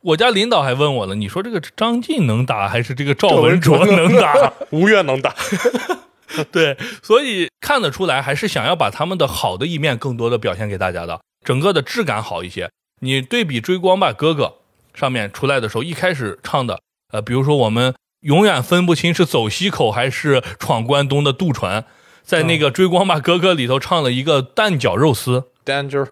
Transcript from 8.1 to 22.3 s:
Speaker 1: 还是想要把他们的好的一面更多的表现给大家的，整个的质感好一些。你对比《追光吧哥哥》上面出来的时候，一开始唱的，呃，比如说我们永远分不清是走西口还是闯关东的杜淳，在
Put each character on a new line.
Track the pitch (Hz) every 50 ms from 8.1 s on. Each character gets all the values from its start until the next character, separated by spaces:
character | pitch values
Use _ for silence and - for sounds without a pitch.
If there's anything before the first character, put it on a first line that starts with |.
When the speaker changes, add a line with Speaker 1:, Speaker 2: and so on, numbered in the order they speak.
| 131 135
Speaker 1:
还 | 135 139 143
是 | 143 -
想 | 208 - 135 110
要 | 135 180
把 | 165 - 101
他 | 98 - 156
们 | 170 190
的 | 180 147
好 | 131 - - - 113 92
的 | 92 131
一 | 170 170 151
面 | 147 151 127
更 | 113 - 139 120
多 | 117 117 117
的 | 123
表 | 113 104 107 90
现 | 92 110 104
给 | 101
大 | 90 98 92
家 | 87 87 85
的， | 85 85 - _ _ _ _ _
整 | - 127 131
个 | 151 202 190
的 | 156
质 | 131 - - 240 214
感 | 147 110 107
好 | 110 - 90 85 90
一 | 90
些。 | - 95 87 85 _ _ _ _ _ _
你 | - 131 135 135
对 | 131 - 233 240 220
比 | 156 135 117
《追 | 107 - 185
光 | 185 175 185 185 196
吧 | 196 151 113
哥 | - 147 160 165
哥》 | 143 123 - - _ _ _ _ _ _ _ _
上 | - 143 131
面 | 127 120 104 101
出 | - - -
来 | 135 139 131
的 | 113
时 | 107 -
候， | 113 135
一 | 170 165
开 | - 185 185 175
始 | 135 123 101 95 - _
唱 | - - 143 127
的， | 117 98 - _ _ _ _ _ _
呃， | - 107
比 | 104 - 123
如 | 131 135
说 | 147 147
我 | 143 120 107
们 | 110 117 123 131 127 _ _ _ _ _
永 | - 147 143 170 208
远 | 208 175 127
分 | 120 - 175 180 180
不 | 175 170
清 | - - 170
是 | 165 - 180
走 | - - 135 113 107
西 | - - 180 202
口 | - - 143 110
还 | 104 120 123
是 | 135 120 - - 151 139 127 - - - _
闯 | - - 143 113 113
关 | 120 143 143 143
东 | 135 139 143 147
的 | 143 135
杜 | - - 160
淳， | 131 - - 92 98 107 - _ _ _ _ _ _ _
在 | _ -